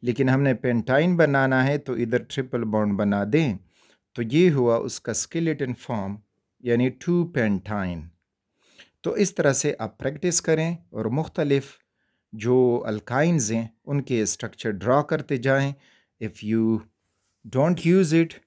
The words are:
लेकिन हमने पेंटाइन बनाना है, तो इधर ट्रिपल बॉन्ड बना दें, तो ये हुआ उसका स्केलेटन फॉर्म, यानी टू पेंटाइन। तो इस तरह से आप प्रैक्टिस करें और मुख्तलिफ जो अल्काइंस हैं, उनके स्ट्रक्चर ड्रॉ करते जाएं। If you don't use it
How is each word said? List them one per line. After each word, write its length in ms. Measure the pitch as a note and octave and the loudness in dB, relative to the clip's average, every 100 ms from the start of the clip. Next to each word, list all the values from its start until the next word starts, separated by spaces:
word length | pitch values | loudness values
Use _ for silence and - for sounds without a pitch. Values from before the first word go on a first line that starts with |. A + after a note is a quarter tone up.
लेकिन 260 | A#2+ A2+ C3 | -2 0 2
हमने 240 | C3 C#3 | 4 2
पेंटाइन 640 | B2 B2+ A#2 A2 C3 E3+ F3 | 2 0 0 2 2 4 4
बनाना 460 | D#3 C#3 C3+ C3 | 4 4 2 2
है, 140 | C3 D3 | 2 0
तो 200 | C#3+ A#2+ | -2 -4
इधर 280 | A#2+ A#2+ G#2+ | 0 -2 -2
ट्रिपल 340 | - B2+ B2 | -8 -6 -4
बॉन्ड 300 | A2+ G#2+ G#2 | -2 0 0
बना 320 | G2+ G#2 G2+ G2+ | 0 0 0 0
दें, 320 | D3+ D#3 F#2 _ _ _ _ _ - | 0 0 -4 _ _ _ _ _ -8
तो 60 | |
ये 280 | A#2 C#3+ F3+ | -2 2 4
हुआ 280 | C#3+ A#2+ A#2 | 4 2 2
उसका 360 | B2 - - | -2 -8 -8
स्केलेटन 600 | A2 - E3 E3 D3+ C3+ | -8 -6 -4 -4 -4 -6
फॉर्म, 460 | B2 - A#2 G2 G#2 _ _ _ _ B2 | -8 -6 -6 -6 -10 _ _ _ _ -2
यानी 240 | A#2+ B2+ | 0 0
टू 340 | B2 - F3 | -2 -2 0
पेंटाइन। 880 | E3+ D3+ A2 G2 G2+ G#2+ F#2 E2+ D#2+ _ _ _ _ _ _ _ - _ | 0 0 0 0 -4 -6 -4 -6 -12 _ _ _ _ _ _ _ -20 _
तो 120 | - - | -6 0
इस 200 | G3 - | -2 2
तरह 180 | D#3 | 2
से 200 | C3 D3+ | 2 0
आप 240 | - A2 - | -2 -6 -6
प्रैक्टिस 400 | C3 D3+ F3 E3 | -8 -4 -2 -2
करें 380 | - D#3 D#3+ E3+ _ | 0 0 0 -4 _
और 140 | A2 A2 | -6 -4
मुख्तलिफ 720 | C3 D#3+ - D3 C#3 C#3 - _ _ _ _ _ G#2+ | -2 -4 -4 0 0 -2 -18 _ _ _ _ _ -8
जो 420 | A2 B2+ B2+ A#2+ | 0 4 4 2
अल्काइंस 760 | - G#2+ - B2+ D#3+ E3+ G#2+ | -2 -6 -2 0 2 2 0
हैं, 260 | A2+ A2+ _ - | -2 -4 _ -6
उनके 400 | C#3+ B2+ B2 G#2 | -4 -2 -2 -2
स्ट्रक्चर 460 | - A2+ - A#2 | -4 -10 -8 -6
ड्रॉ 320 | G2 G2+ C3+ | -4 0 0
करते 340 | D3 D#3 C#3+ C#3 | 0 -4 -2 -2
जाएं। 380 | B2+ C3+ C#3 C#3 _ _ _ _ | 0 2 0 -4 _ _ _ _
If 80 | A2 | -12
you 480 | - G#2+ A2+ A2 A2 - _ _ _ _ _ A2+ | -10 -2 0 2 0 -4 _ _ _ _ _ -6
don't 320 | B2+ D3+ F3+ | 0 0 2
use 320 | E3 F#3 F3+ | 2 4 4
it 200 | D#3+ E3 - | 2 2 -4